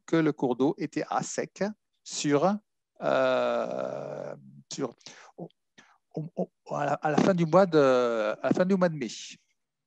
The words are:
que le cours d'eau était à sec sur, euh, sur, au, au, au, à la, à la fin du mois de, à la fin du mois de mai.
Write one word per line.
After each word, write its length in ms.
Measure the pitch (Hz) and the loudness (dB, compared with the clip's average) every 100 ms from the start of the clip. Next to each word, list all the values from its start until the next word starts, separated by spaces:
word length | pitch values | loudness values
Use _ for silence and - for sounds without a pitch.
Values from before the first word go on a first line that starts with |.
| - | -2
que 100 | 165 | 0
le 160 | 156 | 2
cours 240 | 143 131 120 | 0 -2 2
d'eau 180 | 135 - | 0 0
était 260 | 151 151 - | -6 -6 -4
à 140 | 110 | -4
sec 420 | - - 147 - 196 214 _ _ | -4 -6 -6 -4 -6 -6 _ _
sur, 500 | - - 147 143 175 208 - _ _ - | -12 -4 2 2 2 0 -6 _ _ -6
euh, 1300 | 156 135 131 127 123 120 113 62 64 - - - - - - 139 - | 0 2 2 2 0 -2 -4 -4 -6 -8 -10 -10 -10 -12 -18 -20 -16
sur, 220 | - 131 - - - - - | -8 -8 -8 -20 -20 -20 -18
au, 120 | 170 _ _ - - _ _ | -18 _ _ -20 -20 _ _
au, 100 | - 156 - | -12 -8 -8
au, 380 | 185 _ - | -8 _ -10
à 100 | 147 | -6
la, 80 | 143 | -4
à 180 | 147 156 | -2 -2
la 60 | 147 | 2
fin 160 | 202 | 2
du 100 | 180 | 2
mois 220 | 165 175 196 | 4 4 6
de, 120 | 160 135 127 120 117 107 - | 6 6 4 2 0 -2 -2
à 80 | 135 | -2
la 60 | |
fin 100 | 135 | 0
du 120 | 180 190 | 2 2
mois 120 | 180 | 0
de 80 | 151 | -2
mai. 120 | 113 - - - _ _ _ _ | -8 -10 -16 -20 _ _ _ _